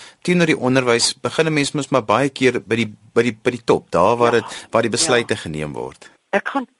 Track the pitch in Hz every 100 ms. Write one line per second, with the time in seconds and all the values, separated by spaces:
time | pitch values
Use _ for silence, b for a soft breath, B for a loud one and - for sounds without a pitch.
0 | B B - 180 165 147 127 131 123 117
1 | - - 123 - 160 151 139 151 135 131
2 | 104 110 143 - 127 120 92 113 110 107
3 | - 117 120 113 127 120 - 104 - 85
4 | 95 120 120 117 - - - 113 117 117
5 | - 120 117 107 87 76 76 60 64 -
6 | - _ - 196 - 277 247 -